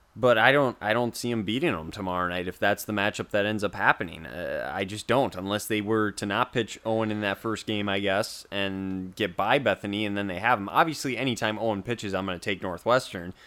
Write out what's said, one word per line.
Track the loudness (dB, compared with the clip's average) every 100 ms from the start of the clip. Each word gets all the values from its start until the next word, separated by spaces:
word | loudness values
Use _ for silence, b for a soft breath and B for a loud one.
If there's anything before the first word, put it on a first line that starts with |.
| _
but | 2 6 8
I | 8
don't, | 8 4 2
I | 2
don't | 2 2 -2
see | -2
'em | -2
beating | 0 0 0
'em | 0 -4
tomorrow | -6 -2 0 0
night | -2 -4
if | 0
that's | 0 0
the | -2
matchup | 0 0 -2 -2
that | 0
ends | 0 0
up | -2
happening. | 2 2 2 0 -10
Uh, | -12 -8 -6 -4 -4
I | -4
just | -4 -4 0
don't, | 2 2
unless | -2 -4 -2
they | 0 0
were | 2 2 0
to | -2
not | -2 0 0
pitch | -2 -4 -6
Owen | -2 0 0
in | -2
that | -2 -2
first | -4 -6
game, | -4 -4 -2
I | 0
guess, | 0 0 -2 -8 -8
and | -4 -4 -4 -4 -4 -6
get | -4 -4
by | 0 2 2
Bethany, | 2 0 -2 -2
and | -2
then | -2 -4
they | 0
have | 2 2
'em. | 2
Obviously, | 2 2 0 -4 -2
anytime | -2 0 -2 0
Owen | 0 -2
pitches, | -2 -4 -4
I'm | -2 -2
gonna | -4
take | -4 -4
Northwestern. | -4 -2 2 2 2 -10 -10 -14